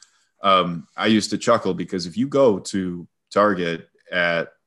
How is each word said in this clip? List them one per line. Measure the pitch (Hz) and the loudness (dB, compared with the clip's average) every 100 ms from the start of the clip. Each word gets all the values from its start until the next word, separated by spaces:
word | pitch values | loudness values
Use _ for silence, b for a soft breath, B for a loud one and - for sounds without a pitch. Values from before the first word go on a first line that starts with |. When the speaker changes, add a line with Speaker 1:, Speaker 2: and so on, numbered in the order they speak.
| b b b _ | b b b _
Speaker 1:
Yeah. | 98 | 2
Speaker 2:
um, | 95 87 85 - - | 2 2 -4 -10 -4
I | 107 | 2
used | 110 - | 2 0
to | 101 | -2
chuckle | - 113 104 90 | 0 2 0 -4
because | 87 92 87 | -6 -8 -6
if | 95 | -6
you | 139 | -2
go | 139 131 92 | 2 4 2
to | - 98 90 87 85 _ _ | -2 -6 -4 -6 -12 _ _
Target | 98 104 92 85 82 - _ _ | 0 2 2 -2 -4 -10 _ _
at | 90 87 85 - _ | -2 0 0 -4 _